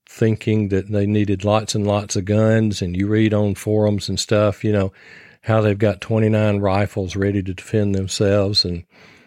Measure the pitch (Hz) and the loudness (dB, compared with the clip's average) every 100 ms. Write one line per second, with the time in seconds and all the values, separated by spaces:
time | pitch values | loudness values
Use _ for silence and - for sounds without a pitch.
0 | - - 113 107 - 107 101 95 98 104 | -12 -2 0 0 0 0 0 -2 -2 -2
1 | 101 104 104 95 101 107 104 110 101 101 | 0 0 0 -2 2 0 0 -2 0 0
2 | 101 107 92 107 110 110 110 101 90 90 | -2 -4 0 2 4 2 2 -2 -4 -2
3 | 101 107 110 104 104 98 107 107 107 101 | 0 2 2 2 0 -2 -2 0 2 0
4 | - 95 - 104 104 - 110 104 92 - | -4 -6 0 2 2 0 -2 0 -2 -6
5 | - - - _ - 110 107 101 107 - | -20 -20 -20 _ 0 2 2 2 0 -2
6 | - 110 110 107 107 101 101 98 101 107 | -2 0 2 2 2 2 0 0 -2 -4
7 | 92 98 101 101 92 92 - 110 101 98 | -6 -2 -2 -2 -4 -8 -4 -2 0 -2
8 | 95 - 101 101 98 104 90 87 - _ | -4 -2 2 2 2 0 -2 -4 -10 _
9 | - - | -20 -20